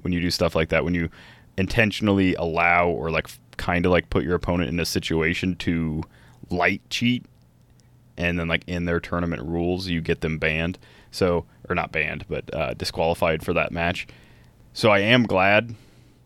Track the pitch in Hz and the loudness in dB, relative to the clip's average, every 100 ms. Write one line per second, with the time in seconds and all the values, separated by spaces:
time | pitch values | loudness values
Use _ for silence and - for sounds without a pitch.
0 | 90 85 87 - 85 82 80 80 82 87 | -2 0 0 0 0 2 2 0 0 -2
1 | 82 - - - - - 92 120 107 - | -4 -8 -20 -20 -10 -4 0 2 0 2
2 | 107 98 92 - 85 82 85 87 87 64 | 2 4 2 0 -2 2 4 4 2 0
3 | 80 80 - - _ - - 87 90 87 | -2 -2 -4 -10 _ -8 -2 2 4 2
4 | - 92 71 87 - 87 71 85 80 90 | 2 -2 0 0 0 -2 0 -2 -2 -2
5 | - 80 80 87 92 85 - 85 80 78 | -2 0 0 0 -2 -2 -2 -2 -2 -4
6 | - - - - - 90 87 101 - - | -8 -14 -20 -20 -6 0 0 0 -6 -2
7 | 120 123 - _ _ _ _ _ _ _ | -2 -2 -6 _ _ _ _ _ _ _
8 | _ - 87 87 82 82 - 87 87 85 | _ -6 -2 -2 -2 -4 -4 -4 -2 -2
9 | - 87 85 78 73 85 87 92 92 85 | -2 -4 -2 -4 -4 -2 -2 -2 -2 -2
10 | - 82 80 78 80 78 85 - - - | -2 -2 -4 -2 -2 0 -2 -6 -14 -20
11 | - - 92 85 - _ - 87 - 78 | -12 -2 0 0 -4 _ -6 -4 -2 -2
12 | 76 76 - 73 - - 65 - 87 - | -4 -6 -8 -8 -6 -4 -4 -4 -6 -2
13 | 82 85 85 80 - 82 78 85 85 87 | 0 2 0 0 0 0 0 -2 -2 -4
14 | - - - - - - - - 113 101 | -10 -18 -20 -20 -20 -20 -16 0 4 4
15 | 107 123 101 92 98 104 117 110 - - | 6 4 4 4 4 4 2 -8 -20 -20
16 | - _ | -20 _